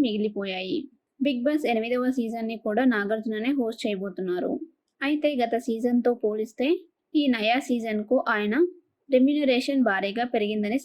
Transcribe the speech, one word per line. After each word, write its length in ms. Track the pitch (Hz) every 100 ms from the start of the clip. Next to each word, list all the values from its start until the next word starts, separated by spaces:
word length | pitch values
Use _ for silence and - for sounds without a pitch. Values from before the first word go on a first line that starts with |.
| 262
మిగిలిపోయాయి. 720 | 208 214 214 196 185 185 - - _ _ - 277
బిగ్ 180 | 247 247
బాస్ 200 | 302 294
ఎనిమిదవ 340 | 226 226 247 254 262
సీజన్ 300 | 226 233 220
ని 60 | 226 226
కూడా 160 | 214 262
నాగార్జుననే 580 | 220 202 220 220 214 233 277
హోస్ట్ 240 | 226 226 233
చేయబోతున్నారు. 680 | 196 196 190 185 180 - - - _ _ _
అయితే 280 | 277 302 302 277
గత 140 | 233 226 247
సీజన్ 320 | 226 240 247 240
తో 60 | 240
పోలిస్తే 440 | 214 214 214 - 254 370 - _ _ 311
ఈ 20 | 285 233
నయా 240 | 214 247 277
సీజన్ 340 | 247 226 214 208
కు 80 | 262 - 220
ఆయన 200 | 208 240 349 - _ _ -
రెమ్యునరేషన్ 720 | 262 262 294 285 247 262 277 233
భారీగా 340 | 190 196 208 247
పెరిగిందని 460 | 226 208 214 208 262